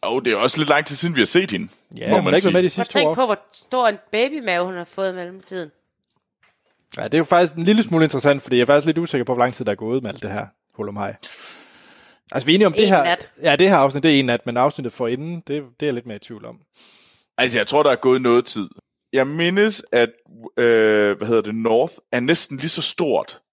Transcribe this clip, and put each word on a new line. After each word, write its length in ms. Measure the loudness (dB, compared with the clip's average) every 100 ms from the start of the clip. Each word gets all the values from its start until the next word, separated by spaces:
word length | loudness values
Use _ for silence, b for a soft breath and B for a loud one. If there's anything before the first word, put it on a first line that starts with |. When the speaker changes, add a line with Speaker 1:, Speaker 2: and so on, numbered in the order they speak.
| -4
Speaker 1:
Jo, 140 | -2
det 140 | -2
er 40 | 0
også 200 | 0 0
lidt 120 | 2
lang 160 | 2 2
tid 100 | -4
siden, 200 | -2 0
vi 60 |
har 40 | 2
set 260 | 2 0
hende, 160 | -6 -8 _ _ -12
Speaker 2:
Ja, 120 | 0
Speaker 1:
må 60 | 0
Speaker 2:
hun 80 |
Speaker 1:
man 100 | 2
Speaker 2:
har 40 | 2
ikke 60 |
været 0 |
Speaker 1:
sige. 100 | 4
Speaker 2:
med 100 | 2
de 60 | 0 -2
Speaker 3:
Prøv 60 |
at 40 | -4
Speaker 2:
sidste 80 |
to 60 | 0
Speaker 3:
tænk 100 | 0
Speaker 2:
år. 40 |
Speaker 3:
på, 120 | 0 -2
hvor 140 | -2 _
stor 340 | -20 _ 0 0
en 100 | -2 _
babymave, 540 | -2 -2 -2 -4 -2 -2
hun 100 | -6
har 80 |
fået 280 | -12 -6 -6
i 40 | -6
mellemtiden. 560 | -12 -14 -12 -12 -12 _ _ _ _ _ _ _ _ _ _ _ _ -12
Speaker 2:
Ja, 60 |
det 100 | -2
er 40 | -2
jo 60 |
faktisk 320 | 2 2 2 0
en 80 |
lille 200 | 2 2
smule 200 | 2 2
interessant, 380 | 2 2 2 0
fordi 120 | 2 2
jeg 60 |
er 40 | 4
faktisk 200 | 4 2
lidt 120 | -2
usikker 260 | -2 -4 -2
på, 80 |
hvor 100 | 0
lang 100 | 0
tid 120 | 0 -6
der 60 |
er 40 | -6
gået 280 | -4 -4
med 60 | -6
alt 100 | -10
det 100 | -10
her 140 | -8 -10 _ _ -12
hurlumhej. 400 | -10 -8 -8 -10 B B B B B B B B B B _
Altså, 140 | -6 0
vi 60 |
er 40 | 4
enige 120 | 4
om, 60 |
det 100 | 4
Speaker 3:
En 60 | 2
Speaker 2:
her, 140 | 4
Speaker 3:
nat. 280 | 2 -2 -6 _
Speaker 2:
ja, 120 | 0 4
det 140 | 4
her 80 | 4
afsnit, 260 | 2 2
det 120 | 2 2
er 40 |
en 60 | 2
nat, 200 | -2 -2
men 120 | 0
afsnittet 360 | 0 -2 -12
forinden, 420 | -6 -6 -4 -8 -12
det, 120 | -8
det 380 | -10 -10 _ -6
er 20 |
jeg 60 |
lidt 120 | -6 -10
mere 100 | -16
i 40 |
tvivl 260 | -16 -18 -18
om. 140 | -20 _ b b b b b b -4
Speaker 1:
Altså, 220 | -2 0
jeg 80 | 0
tror, 160 | 2
der 80 | 2
er 40 | 2
gået 260 | 2 2
noget 240 | 4 2 2
tid. 240 | -8 -10 -14 _ _ _
Jeg 140 | -2 0
mindes, 580 | 0 -2 2 0 0 -2
at, 180 | 0 0 _ _ -20 -10 0
øh, 600 | 2 4 4 4 2 0
hvad 100 | 0
hedder 140 | 0
det, 140 | 0 -4
North 380 | 0 0 0 -6 _
er 80 | -4
næsten 380 | 0 0 0 -4
lige 120 | -6
så 120 | -4
stort 580 | -4 -4 -2 -2 -4 -16 _